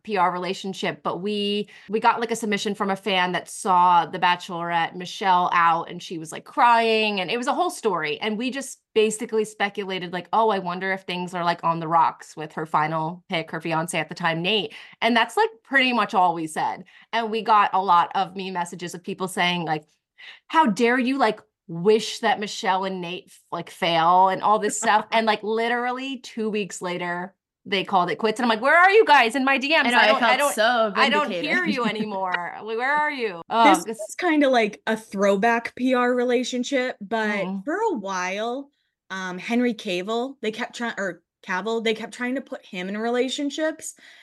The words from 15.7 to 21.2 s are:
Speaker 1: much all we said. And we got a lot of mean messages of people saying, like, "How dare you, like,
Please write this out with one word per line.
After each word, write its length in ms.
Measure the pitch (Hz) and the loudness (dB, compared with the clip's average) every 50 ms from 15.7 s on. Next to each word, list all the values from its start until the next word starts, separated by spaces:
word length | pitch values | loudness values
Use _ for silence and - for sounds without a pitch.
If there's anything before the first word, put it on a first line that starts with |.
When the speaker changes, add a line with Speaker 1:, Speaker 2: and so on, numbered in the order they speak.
| 269 269 254 254 | 2 2 2 4
Speaker 1:
much 220 | 240 226 208 214 220 | 2 0 0 2 2
all 200 | 190 180 180 165 | 4 4 4 2
we 140 | 170 160 156 | -2 -6 -6
said. 340 | - 185 143 113 95 - - - _ - - _ | -4 -4 -4 -4 -4 -8 -14 -20 _ -20 -12 _
And 180 | - 233 233 214 | -4 -4 -2 -2
we 120 | 214 226 | -4 -2
got 280 | 196 208 - 208 196 - - | 2 4 6 6 6 4 2
a 60 | 190 | 0
lot 300 | 190 196 175 175 165 - - | 4 6 6 6 4 4 0
of 180 | 196 185 165 180 | -2 -2 -2 -6
mean 200 | 196 185 190 185 | -8 -8 -6 -6
messages 380 | 175 175 175 190 170 175 165 | -6 -6 -6 -8 -10 -10 -10
of 120 | - 170 - | -10 -10 -10
people 240 | 208 185 - 185 180 | -10 -6 -6 -6 -4
saying, 380 | - 202 175 175 175 175 160 | 0 0 2 2 2 0 -2
like, 180 | 160 156 151 - _ _ _ _ _ _ - - - - - _ - | -2 -4 -4 -6 _ _ _ _ _ _ -20 -20 -20 -20 -20 _ 0
"How 180 | - 320 320 | 2 4 4
dare 320 | 233 190 - 233 233 247 262 | 4 4 2 2 2 2 2
you, 180 | 233 254 269 | 0 -2 0
like, 220 | 269 | 2